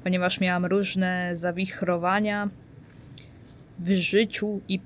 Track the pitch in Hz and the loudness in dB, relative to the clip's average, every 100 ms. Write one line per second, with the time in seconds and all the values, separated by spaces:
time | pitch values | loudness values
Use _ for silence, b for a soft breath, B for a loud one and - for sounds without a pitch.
0 | 185 180 180 - 185 180 180 190 190 190 | 0 2 0 2 2 2 2 2 2 0
1 | 185 180 175 175 175 175 190 - 180 175 | 0 0 -2 -2 -4 -2 -4 -2 -2 0
2 | 175 202 214 208 208 - - - B B | 2 2 2 0 -4 -6 -20 -20 B B
3 | B B B B B B - - 175 196 | B B B B B B -20 -8 0 2
4 | 165 196 226 - 214 202 - 190 | 4 2 2 -2 -4 -4 -4 -6